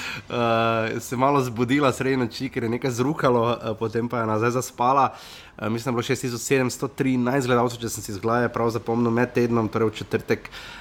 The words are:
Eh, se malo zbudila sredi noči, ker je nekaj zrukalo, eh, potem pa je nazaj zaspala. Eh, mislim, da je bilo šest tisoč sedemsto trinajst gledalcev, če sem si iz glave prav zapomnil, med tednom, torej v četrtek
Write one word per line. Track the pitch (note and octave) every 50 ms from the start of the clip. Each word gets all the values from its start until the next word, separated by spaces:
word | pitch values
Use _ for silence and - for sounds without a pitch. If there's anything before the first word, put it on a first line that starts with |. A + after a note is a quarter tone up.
| - - - - -
Eh, | - - A#2+ A#2+ A#2 A2+ A2+ A2+ A2+ A2+ A2+ A2 A2+ A2+ A#2
se | A#2 - C3
malo | A#2+ C3 C#3 C#3+ C#3+
zbudila | C3 B2 A2+ G#2+ B2 A#2 C3 C#3+ D3 C3
sredi | A#2 - C3 C3 C3+
noči, | C3 B2 A2+ - - C3 C3+
ker | - C3 A#2
je | A2+
nekaj | A2+ B2 - C3+ A#2+
zrukalo, | A2+ B2 C#3 D#3+ - - C#3 B2 A#2+ A2+ A#2+ A#2+
eh, | G#2+ - A#2 G#2+
potem | - A2+ A2+ G#2+ A#2 A#2 A#2+
pa | C3 A#2+
je | A2+ A2
nazaj | G#2+ G#2+ A2 A#2+ A#2+
zaspala. | B2+ B2 - - - A#2+ B2 C3+ C#3 C3 A#2+ - - - - - - - - -
Eh, | - A2 G#2+
mislim, | A2 A#2 A#2
da | C#3
je | A#2+
bilo | A#2 A#2
šest | - C3+ A#2
tisoč | - B2+ A#2+ A#2
sedemsto | - - C#3 C3+ B2+ B2+ - - - C3+
trinajst | - - C3+ C3 B2+ B2 B2 B2 B2+ C#3+ C3
gledalcev, | B2 B2+ A#2+ A#2 B2+ A#2 A2+
če | A#2 A2+
sem | - - G2+
si | -
iz | G#2+ F#2+
glave | F#2+ A2+ A#2 B2 A#2+ A2+
prav | - A2+ A#2 A#2
zapomnil, | A2 A#2 - - A#2 A#2 A#2+ A#2
med | A2+ A#2 B2 A#2+ -
tednom, | B2 A#2+ A#2+ A#2 A#2 A2 G#2
torej | - A2 A2+ A2
v | G#2
četrtek | - G#2 - - A2 - - A#2 G#2 - - - - - - - -